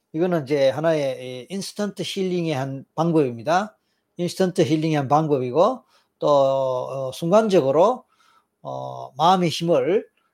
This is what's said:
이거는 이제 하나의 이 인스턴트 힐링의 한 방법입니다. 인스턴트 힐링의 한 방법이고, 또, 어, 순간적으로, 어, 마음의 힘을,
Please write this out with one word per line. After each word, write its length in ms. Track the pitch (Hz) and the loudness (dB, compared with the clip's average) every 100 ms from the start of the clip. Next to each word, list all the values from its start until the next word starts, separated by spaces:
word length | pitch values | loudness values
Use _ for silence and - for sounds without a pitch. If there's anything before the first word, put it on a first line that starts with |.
| _ | _
이거는 320 | 160 185 175 | -4 -2 -2
이제 260 | 127 147 135 | -2 0 0
하나의 760 | 127 165 156 139 127 127 127 120 | 0 0 0 -2 -6 -10 -14 -10
이 60 | |
인스턴트 480 | 196 180 - 208 202 | -10 -10 -8 -8 -6
힐링의 480 | 160 - 185 180 165 | -8 -6 -4 -2 -2
한 300 | 139 135 135 - | -4 -4 -8 -8
방법입니다. 840 | - 165 160 131 117 113 180 214 - _ _ _ - | -2 0 2 0 -2 -2 -2 -2 -10 _ _ _ -8
인스턴트 460 | 175 - 185 175 | -6 -2 0 0
힐링의 340 | 135 156 160 151 | 0 0 0 -2
한 120 | 131 | 2
방법이고, 760 | 147 156 143 127 131 208 254 _ _ _ _ | 2 2 0 0 2 2 0 _ _ _ _
또, 100 | 156 | 2
어, 840 | 143 135 135 131 127 131 135 131 | 4 4 0 -2 -4 -6 -8 -8
순간적으로, 920 | - 170 208 226 190 135 143 202 247 - _ _ _ _ _ | -6 0 2 4 4 4 4 4 2 -6 _ _ _ _ _
어, 500 | 143 131 131 127 127 131 | -12 -12 -12 -12 -12 0
마음의 320 | 165 190 175 | 4 4 2
힘을, 580 | - 170 151 131 208 - _ _ | 0 0 2 2 0 -2 _ _